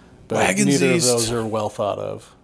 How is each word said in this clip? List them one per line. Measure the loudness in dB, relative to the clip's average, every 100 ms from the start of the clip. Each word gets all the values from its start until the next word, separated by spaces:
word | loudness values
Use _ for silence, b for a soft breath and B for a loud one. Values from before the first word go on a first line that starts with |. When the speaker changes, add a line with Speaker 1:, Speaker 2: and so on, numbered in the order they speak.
| B B -6
Speaker 1:
but | 0
Speaker 2:
Wagons | 0 2 2
Speaker 1:
neither | 4 2
Speaker 2:
East. | 2 2
Speaker 1:
of |
those | 2 0
are | -2 -2
well | -4 -4
thought | -2 -4 -2
of. | -6 -10 -14 -20